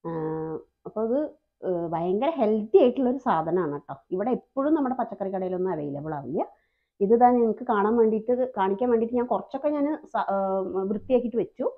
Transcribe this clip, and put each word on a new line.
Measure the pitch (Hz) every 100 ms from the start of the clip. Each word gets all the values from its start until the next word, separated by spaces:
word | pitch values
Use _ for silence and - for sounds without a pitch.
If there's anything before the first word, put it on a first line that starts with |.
ആ, | 165 165 160 160 160 156 - _
അപ്പോൾ | - 214
അത്, | 220 262 302 - _ _
ആ, | 185 175 170
ഭയങ്കര | 165 170 202 277
ഹെൽത്തി | 320 214 220 214 381
ആയിട്ടുള്ളൊരു | 254 254 247 269
സാധനമാണ് | 262 165 160 180 160 147
കേട്ടോ. | - 139 _
ഇവിടെ | 180 220
എപ്പോഴും | 240 _ - 277
നമ്മുടെ | 320 262 254
പച്ചക്കറി | 226 196 196
കടയിലൊന്നും | 190 185 180 185
അവൈലബിൾ | 160 147 143 156
ആവില്ല. | 147 123 170 - _ _ _ _ _
ഇത് | 196
ഇതാ | 233 247
ഞങ്ങൾക്ക് | 247 233 208 247
കാണാൻ | 214 208 233
വേണ്ടിയിട്ട്, | 220 220 220 247 254
കാണിക്കാൻ | - 190 196 247
വേണ്ടിയിട്ട് | 233 226 247
ഞാൻ | 247
കുറച്ചൊക്കെ | 202 - 277 294
ഞാൻ | 302 285 302 -
സ-, | 214 -
ആ, | 196 196 190 190 190 190
വൃത്തിയാക്കിയിട്ട് | 208 - 254 247 233
വെച്ചു. | 185 - 269